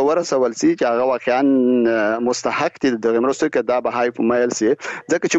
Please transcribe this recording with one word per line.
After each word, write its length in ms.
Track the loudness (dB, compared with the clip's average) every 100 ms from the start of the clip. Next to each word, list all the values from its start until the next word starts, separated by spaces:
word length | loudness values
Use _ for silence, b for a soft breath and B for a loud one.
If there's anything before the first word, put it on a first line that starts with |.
| 0
ورسول 460 | 0 0 0 0
سي 220 | 0 0 2
چې 80 |
هغه 220 | 0 0 0
واقعاً، 320 | -2 0 2
آه، 760 | 2 4 4 2 2 2 0 0
مستحق 540 | -2 -2 -4 -2 -4 -2
دي 100 | -2 0 0
دغه 140 | 0
مرستو، 300 | 0 0 0 0
که 60 |
دا 180 | 0 -2 -2
به 60 | -2
های 160 | -2 0
په 60 | 0
میل 200 | 2 0 0
سي. 120 | 0 0 B B -4
ځکه 140 | -2
چې 60 | 0